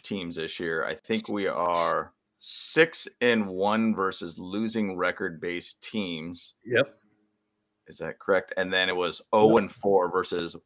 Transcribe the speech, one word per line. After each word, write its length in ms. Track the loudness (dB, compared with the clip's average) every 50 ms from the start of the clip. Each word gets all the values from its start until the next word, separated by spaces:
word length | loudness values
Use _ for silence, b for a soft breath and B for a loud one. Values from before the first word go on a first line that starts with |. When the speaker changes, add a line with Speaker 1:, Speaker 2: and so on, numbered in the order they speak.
| -10
Speaker 1:
teams 320 | -8 -6 -6 -6 -6 -6
this 240 | -6 -6 -6 -6 -4
year, 240 | -4 -2 -2 -2 -2
I 80 | -4 -6
think 320 | -8 _ -2 -2 -2 -2 -2
we 180 | -4 -2 -2
are 680 | -2 0 0 0 2 2 4 2 2 2 0 -2 -6 _ _ _ _ _
six 720 | -14 -10 -8 -6 -6 -4 0 4 4 4 4 2 -8 -10 -10 _ 0
and 260 | 2 4 4 2 0
one 480 | -2 -2 0 2 2 2 2 2 2 2
versus 420 | 0 0 -2 -2 -4 -10 -10 -10 -12
losing 560 | -12 -6 -4 -4 -4 -2 -2 -2 -2 -2 -2
record 420 | -2 -2 -2 -2 -2 -6 -6 -6 -6
based 400 | -6 -6 -6 -6 -8 -10 -14 -14
teams. 720 | -14 -8 -6 -6 -4 -4 -6 -8 -8 -10 -10 -12 -14 -18 _ _ -8
Speaker 2:
Yep. 280 | 0 0 0 0 0 -4 -20 _ _ _ _ _ _ _ _ _ _ _ _ _ _ _ _ _
Speaker 1:
Is 100 | -20 -12 -10
that 200 | -8 -10 -10 _
correct? 340 | 0 2 2 2 2 -2 -4
And 140 | -4 -2 0 2
then 160 | 2 2 2
it 60 | 2
was 240 | 0 0 -2 -2 -6
Speaker 2:
Yep. 60 | -4 2 4
Speaker 1:
oh 240 | 8 8 8 8
and 140 | 6 4 2
four 380 | -6 -2 0 4 4 4 4 4
versus 440 | 0 -2 -2 0 -2 -4 -4 -4 -8 -12 _